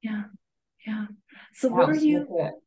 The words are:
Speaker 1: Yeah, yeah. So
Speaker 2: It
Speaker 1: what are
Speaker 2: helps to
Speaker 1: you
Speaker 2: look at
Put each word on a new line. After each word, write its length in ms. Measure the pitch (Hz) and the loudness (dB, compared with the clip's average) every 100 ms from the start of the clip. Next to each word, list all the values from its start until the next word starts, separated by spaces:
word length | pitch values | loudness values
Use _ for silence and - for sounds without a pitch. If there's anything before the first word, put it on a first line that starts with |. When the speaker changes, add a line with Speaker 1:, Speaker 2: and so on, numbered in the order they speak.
Speaker 1:
Yeah, 200 | 220 214 208 196 _ _ _ _ - | -8 -8 -10 -16 _ _ _ _ -10
yeah. 200 | 214 208 208 _ - - | -8 -8 -14 _ -20 -8
So 120 | - 262 | 0 0
Speaker 2:
It 60 | |
Speaker 1:
what 80 | 247 | 4
are 40 | 262 | 2
Speaker 2:
helps 140 | 311 | 4
to 40 | 302 | 2
Speaker 1:
you 100 | 294 - | 2 0
Speaker 2:
look 100 | 180 151 | -4 -4
at 60 | - | -6